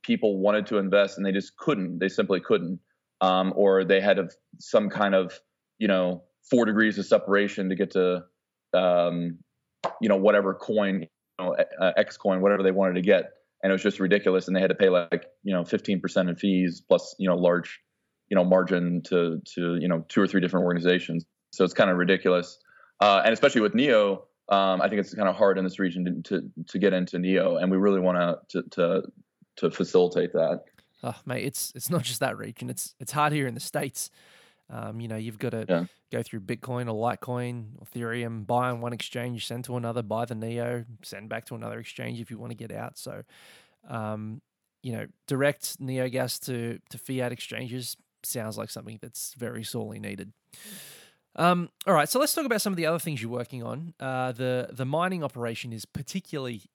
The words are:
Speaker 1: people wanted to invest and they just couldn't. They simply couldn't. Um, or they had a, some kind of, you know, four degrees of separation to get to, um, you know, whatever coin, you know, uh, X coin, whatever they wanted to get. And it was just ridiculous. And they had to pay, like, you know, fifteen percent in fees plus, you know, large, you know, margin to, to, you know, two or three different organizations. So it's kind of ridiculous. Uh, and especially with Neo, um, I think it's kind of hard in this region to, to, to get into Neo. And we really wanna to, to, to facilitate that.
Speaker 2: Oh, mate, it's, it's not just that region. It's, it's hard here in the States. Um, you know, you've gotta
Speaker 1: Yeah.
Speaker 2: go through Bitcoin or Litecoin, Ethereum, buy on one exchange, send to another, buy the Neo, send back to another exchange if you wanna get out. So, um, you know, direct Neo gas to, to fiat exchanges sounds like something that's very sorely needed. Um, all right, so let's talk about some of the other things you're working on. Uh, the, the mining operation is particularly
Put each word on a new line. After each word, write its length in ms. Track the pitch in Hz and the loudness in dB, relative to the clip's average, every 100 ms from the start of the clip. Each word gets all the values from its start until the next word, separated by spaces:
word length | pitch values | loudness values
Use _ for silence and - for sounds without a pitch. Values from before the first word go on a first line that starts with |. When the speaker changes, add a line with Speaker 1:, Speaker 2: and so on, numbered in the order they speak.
Speaker 1:
people 360 | - 113 110 98 | -2 2 2 2
wanted 280 | 98 107 98 | 2 2 2
to 120 | 107 | 0
invest 380 | 98 101 98 - | 4 4 4 0
and 100 | 98 | 0
they 60 | |
just 240 | 95 98 - | 0 -2 -6
couldn't. 420 | - 120 90 85 | -2 0 -2 -2
They 100 | 95 | -2
simply 320 | - 101 92 | 0 0 0
couldn't. 380 | - 107 87 90 _ _ _ - | 2 0 0 -8 _ _ _ 0
Um, 320 | 95 92 92 - | 2 4 2 4
or 280 | 101 95 | 4 6
they 160 | 92 95 | 6 4
had 180 | 101 95 | 6 2
a, 80 | 87 - _ - | 2 -8 _ -20
some 300 | - 110 104 | 0 2 2
kind 240 | - 101 | 0 2
of, 260 | 95 90 - _ _ _ - | 2 0 -6 _ _ _ -4
you 100 | 107 | 0
know, 340 | 95 90 90 - _ - | 2 0 -2 -10 _ 0
four 180 | 123 113 | 2 4
degrees 320 | 107 110 101 | 4 2 2
of 80 | 95 | 2
separation 640 | 107 - 101 101 101 92 | 2 4 2 2 0 -2
to 40 | |
get 180 | 90 95 | -2 0
to, 320 | 98 92 90 87 _ _ _ _ | 2 2 0 -6 _ _ _ _
um, 640 | 92 92 87 87 87 85 85 _ _ _ _ - - | 2 4 4 2 0 -4 -8 _ _ _ _ -10 -2
you 80 | 110 | 2
know, 80 | 98 | 4
whatever 380 | 98 101 98 | 6 4 4
coin, 460 | 85 - 107 101 95 | -2 -2 0 2 0
you 60 | 82 _ _ - | -4 _ _ -6
know, 180 | 90 87 - - | -4 0 0 2
uh, 120 | 92 - | 0 2
X 200 | 107 - | 0 0
coin, 240 | 101 92 | 0 4
whatever 220 | 98 101 | 4 4
they 80 | 95 | 4
wanted 240 | 92 95 | 4 2
to 80 | 90 | 2
get. 300 | 90 92 - - _ _ | 4 4 4 -12 _ _
And 80 | 98 | 0
it 20 | |
was 100 | 95 | 2
just 160 | 104 - | 2 2
ridiculous. 480 | 95 101 98 92 90 | 2 4 4 2 2
And 80 | 92 | 2
they 40 | |
had 80 | 92 | 2
to 60 | |
pay, 160 | 87 95 | 4 4
like, 360 | 90 85 - - _ | 4 2 -4 -6 _
you 120 | 101 | -4
know, 100 | 92 | -2
fifteen 360 | 85 104 - 95 | 0 -2 0 -2
percent 280 | 92 - 90 | 0 0 0
in 80 | 85 | 0
fees 460 | 101 92 92 82 - | 0 2 0 -2 2
plus, 280 | 87 - - | 2 2 -4
you 100 | 98 | 0
know, 80 | 90 | 2
large, 440 | 87 87 85 - _ _ _ _ - | 4 2 -2 -14 _ _ _ _ -2
you 60 | |
know, 100 | 98 | 2
margin 580 | 90 92 90 92 87 87 | 4 4 4 0 0 -2
to, 360 | 80 90 85 80 - | 0 0 2 -2 -8
to, 220 | - 87 85 | -6 -2 -2
you 120 | 85 | 0
know, 160 | 85 80 | -2 0
two 120 | - | 0
or 60 | 95 | 2
three 140 | 98 | 2
different 240 | 87 90 | 0 0
organizations. 600 | 90 87 90 90 - 82 - _ _ | 0 2 2 2 0 -6 -6 _ _
So 120 | - | 0
it's 100 | 92 | 0
kind 160 | - 104 | 4 2
of 60 | 90 | 4
ridiculous. 600 | 90 92 95 90 87 - _ _ _ - | 4 2 4 2 0 -12 _ _ _ 2
Uh, 220 | 104 98 | 6 6
and 80 | 107 | 4
especially 300 | 113 143 123 | 4 4 4
with 120 | 107 | 2
Neo, 500 | 110 143 113 101 95 - _ - | 2 4 4 4 0 -8 _ 0
um, 320 | 101 98 92 | 2 4 2
I 60 | 98 | 2
think 120 | 104 | 0
it's 140 | 95 | -2
kind 140 | 104 98 | 0 0
of 80 | 90 | 4
hard 200 | 101 95 | 4 4
in 80 | |
this 140 | 92 - | 0 0
region 440 | 95 90 90 90 | -2 0 -2 -4
to, 160 | 82 95 | -2 -4
to, 100 | 98 - 82 | -4 -12 -8
to 100 | 95 | 2
get 140 | 101 | 2
into 260 | 92 90 87 | 4 0 -2
Neo. 380 | 92 92 92 82 | 2 2 2 2
And 140 | 92 | 2
we 80 | 95 | 4
really 220 | 101 98 | 4 4
wanna 360 | 92 90 87 85 _ | 2 2 0 -2 _
to, 120 | - - | -8 -6
to, 300 | - 85 95 - - _ _ _ - | 0 2 0 -2 -14 _ _ _ -4
to 140 | - | -4
facilitate 640 | - - - 90 - 87 | -2 2 4 4 2 -2
that. 300 | 82 80 90 - _ _ _ | 0 0 -2 -8 _ _ _
Speaker 2:
Oh, 120 | 123 117 - | -10 -10 -8
mate, 180 | 123 | -6
it's, 280 | 139 - - | -6 -6 -10
it's 160 | 127 - | -8 -4
not 120 | 170 | -4
just 180 | - 123 | -4 -4
that 160 | 131 107 | -4 -4
region. 320 | 104 120 123 | -12 -10 -10
It's, 260 | 120 - - | -10 -12 -12
it's 140 | 127 | -8
hard 200 | 143 151 | 0 0
here 140 | 151 135 | 0 -4
in 80 | |
the 60 | 117 | -6
States. 500 | - 147 143 - - _ _ _ _ _ - | -8 -6 -6 -8 -12 _ _ _ _ _ -16
Um, 300 | 117 110 110 | -12 -12 -10
you 80 | 117 | -8
know, 80 | 110 | -8
you've 220 | 113 107 | -10 -8
gotta 280 | 123 113 104 | -6 -6 -2
Speaker 1:
Yeah. 160 | 87 180 _ - | -2 -2 _ -10
Speaker 2:
go 120 | 120 | -8
through 180 | 117 113 | -6 -10
Bitcoin 500 | 95 117 - 123 120 | -8 -10 -8 -6 -6
or 40 | |
Litecoin, 720 | 107 117 101 - 123 123 120 110 123 | -2 -2 -4 -6 -6 -6 -8 -12 -16
Ethereum, 640 | - 123 117 117 117 113 101 | -14 -10 -6 -6 -6 -8 -2
buy 240 | 123 127 | 0 0
on 100 | 120 | -2
one 140 | 120 | -6
exchange, 520 | 117 - 123 123 117 - | -8 -8 -6 -6 -6 -8
send 180 | 120 | -8
to 120 | 123 123 | -6 -6
another, 260 | 117 117 | -4 -4
buy 220 | 107 110 | -2 -2
the 100 | 117 | -2
Neo, 520 | 113 113 117 120 123 117 110 | -6 -6 -4 -4 -6 -8 -16
send 260 | - 98 110 | -16 -16 -10
back 160 | 113 - | -10 -10
to 80 | |
another 240 | 117 110 110 | -12 -10 -10
exchange 420 | 117 - 120 120 | -12 -12 -10 -10
if 100 | 113 | -12
you 80 | 110 | -14
wanna 160 | 117 | -14
get 180 | 113 113 | -14 -12
out. 240 | 107 120 143 | -10 -12 -12
So, 260 | - 101 - _ - - _ _ - | -14 -14 -16 _ -20 -20 _ _ -12
um, 520 | 120 107 107 107 117 _ _ _ _ | -10 -8 -8 -10 -14 _ _ _ _
you 100 | 131 | -10
know, 140 | 113 104 _ - | -10 -10 _ -6
direct 520 | 135 143 143 - - | 0 0 0 -8 -10
Neo 280 | 135 131 127 | -8 -4 -4
gas 300 | 123 127 - | -2 -4 -6
to, 380 | - 123 117 117 _ | -8 -6 -6 -8 _
to 80 | 110 | -16
fiat 340 | - 131 123 | -8 -6 -6
exchanges 640 | 123 - 113 123 127 120 - _ _ | -8 -10 -10 -8 -10 -10 -14 _ _
sounds 340 | - 127 110 107 | -10 -8 -8 -8
like 140 | 107 | -10
something 280 | - 110 110 | -12 -14 -16
that's 320 | 120 - - | -16 -14 -14
very 300 | - 120 117 | -10 -10 -10
sorely 360 | 110 120 107 107 | -10 -8 -10 -10
needed. 320 | 104 98 98 - _ - 220 196 - - - _ _ - | -12 -12 -14 -20 _ -20 -20 -20 -20 -20 -20 _ _ 0
Um, 320 | 170 180 170 - | 2 2 -2 -6
all 80 | - | 2
right, 160 | 170 147 | 2 4
so 120 | 247 | 0
let's 120 | 294 | 0
talk 140 | - 277 | -2 -2
about 160 | 220 | -2
some 100 | 214 | -2
of 40 | 185 | -2
the 100 | 160 | -2
other 140 | 165 | -2
things 200 | 170 143 | -4 -6
you're 100 | 113 | -6
working 320 | 120 120 127 | -8 -8 -10
on. 280 | 117 120 170 - | -10 -10 -12 -10
Uh, 320 | 135 131 127 | -6 -4 -4
the, 380 | 120 127 127 123 | -4 -2 -2 -4
the 120 | 120 | -6
mining 400 | 131 151 180 185 | -4 -2 -2 -2
operation 480 | 143 127 117 117 123 | -6 -6 -6 -6 -10
is 120 | 113 | -12
particularly 800 | - - 143 196 - 151 127 113 - | -12 -12 -8 -10 -8 -8 -8 -10 -14